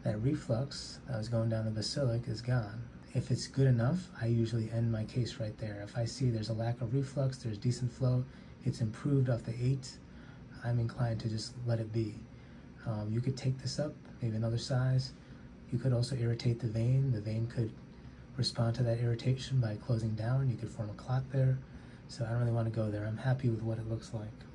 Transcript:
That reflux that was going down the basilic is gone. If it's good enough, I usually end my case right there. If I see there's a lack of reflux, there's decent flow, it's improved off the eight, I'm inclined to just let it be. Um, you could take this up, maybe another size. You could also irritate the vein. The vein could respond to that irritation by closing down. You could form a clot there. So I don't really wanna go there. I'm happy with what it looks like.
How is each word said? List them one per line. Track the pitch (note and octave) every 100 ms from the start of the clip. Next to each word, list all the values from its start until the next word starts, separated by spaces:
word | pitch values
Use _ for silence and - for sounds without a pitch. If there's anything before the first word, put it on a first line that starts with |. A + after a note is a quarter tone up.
That | B2 G#2+
reflux | B2+ D3+ - A2+ C#3 - - - -
that | A2+
was | A2
going | A#2 A2+
down | A2+
the | A2
basilic | G#2+ G#2 D3 C3 A#2 B2
is | A2
gone. | - B2+ G#2 A2 - - -
If | C3 -
it's | B2 -
good | - C3+
enough, | A#2 A#2+ F3+ - -
I |
usually | A#2 A#2 A2+ A#2 A2
end | A#2 A#2
my | A2
case | A2 C3 A2+ -
right | A2 -
there. | A2 G#2
If | - -
I | A2+
see | - B2+
there's | A2 G#2+
a |
lack | A2 A#2 A#2+
of | A2+
reflux, | C3+ C3+ D3 C3 -
there's | A#2+ G#2
decent | B2 A#2+ B2
flow, | - B2+ B2+ B2+ - - -
it's | B2+ -
improved | A2 - D3 C#3 B2+
off | A2+
the | - A#2+
eight, | B2 C3+ - - - - - - - -
I'm | A#2+ A#2+
inclined | A#2 - A#2+ A2
to | A2+
just | G#2+ - B2+ A#2+
let | A2+
it | G#2+
be. | A2+ G#2+ - - - - - - - -
Um, | G#2+ G#2+
you | A2+
could | B2 B2
take | C3 B2+
this | B2 -
up, | D3 - - -
maybe | A#2 A2
another | A2+ A#2+
size. | - B2+ C3 C3 - - - - - - -
You | B2
could | C3+
also | A#2+ A#2 B2
irritate | A#2+ A#2 B2 A#2
the | A#2
vein. | A2 A#2 C3+ C3+
The | A2
vein | G#2 A2 A#2
could | - A2 - - - - - - -
respond | B2+ - A#2 A#2
to |
that | A#2 A#2
irritation | A#2+ A#2 B2+ C3 - C3+
by | A2
closing | G#2+ - A#2 A2
down. | A2 A2 C3 C3+
You | G#2+
could | A#2
form | - G#2
a |
clot | - - B2+ -
there. | C3+ C3 C3 - - - - -
So | -
I | A2+
don't | A#2
really | A#2+
wanna | A#2+ A2+
go | A2+ G#2+
there. | G#2
I'm | G#2+ A2
happy | C3 B2+ B2
with | A2
what | A2 A2+
it | A2
looks | A2+ -
like. | A#2 G#2+ - -